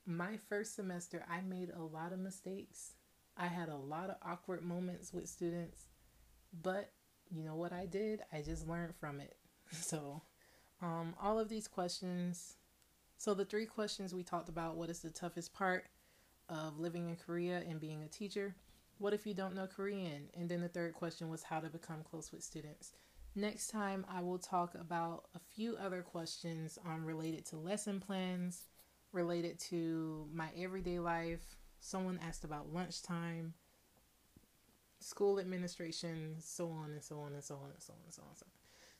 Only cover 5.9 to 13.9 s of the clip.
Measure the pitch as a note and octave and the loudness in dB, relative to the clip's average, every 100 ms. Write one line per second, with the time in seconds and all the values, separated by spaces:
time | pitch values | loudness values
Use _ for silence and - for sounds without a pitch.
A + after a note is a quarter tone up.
5.9 | - - - - - - E3+ F#3 G3 F#3+ | -20 -20 -20 -20 -20 -14 0 2 2 -2
6.9 | - - - - E3 D#3+ D#3+ F3 F3+ F#3+ | -10 -20 -20 -6 -4 -2 0 0 -2 0
7.9 | G3 G#3+ G#3+ - D#3 D3+ D#3+ D#3+ E3+ E3 | 2 2 0 -2 -4 -2 -2 0 0 0
8.9 | - D3+ C#3+ C#3+ - - - - E3 - | -2 -4 -4 -8 -14 -20 -20 -10 -4 0
9.9 | D#3 C#3+ D3+ - - - - - - F3 | 0 -2 -6 -10 -20 -20 -20 -20 -4 0
10.9 | E3 E3 - G3+ A3 A3 A3 - - F3+ | 0 0 2 6 6 6 0 0 2 2
11.9 | - F3+ F3+ F3 F3 - - - - - | 2 0 2 2 0 -6 -14 -20 -20 -20
12.9 | - - - G#3+ G3 G3 G#3 A3 A3+ G#3 | -20 -20 -2 4 6 6 4 2 2 2